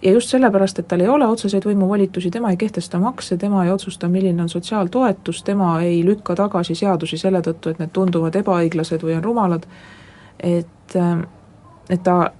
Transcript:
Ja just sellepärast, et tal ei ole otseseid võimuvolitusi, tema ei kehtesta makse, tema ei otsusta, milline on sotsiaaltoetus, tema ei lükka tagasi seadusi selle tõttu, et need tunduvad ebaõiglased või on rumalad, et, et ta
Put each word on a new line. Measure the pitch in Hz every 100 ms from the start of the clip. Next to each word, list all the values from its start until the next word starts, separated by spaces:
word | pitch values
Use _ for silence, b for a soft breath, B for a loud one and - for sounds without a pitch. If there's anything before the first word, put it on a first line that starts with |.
Ja | 190
just | 214 240
sellepärast, | 262 262 196 190 -
et | 175
tal | 175
ei | 180
ole | 285 254
otseseid | 226 208 196 202
võimuvolitusi, | 202 190 202 190 190 180
tema | 226 233
ei | 180
kehtesta | 220 208 175 175
makse, | 208 254 - 185
tema | 208 202
ei | 175
otsusta, | 196 - 180 175
milline | 180 190 170
on | 170
sotsiaaltoetus, | 165 175 214 180 247 262 190 - 170
tema | - 202 180 165
ei | 175 170 170
lükka | 208 - 175
tagasi | 202 196 175 170
seadusi | 202 175 160 160
selle | 190 190
tõttu, | 165 165 -
et | 160
need | 160
tunduvad | 185 190 175 165 170
ebaõiglased | 208 175 165 165 160 160
või | 160 165
on |
rumalad, | 190 233 196 170 - B B B B B B -
et, | 175 175 170 - - 180 175 170 165 - - - - - -
et | 180 180
ta | 180 165 -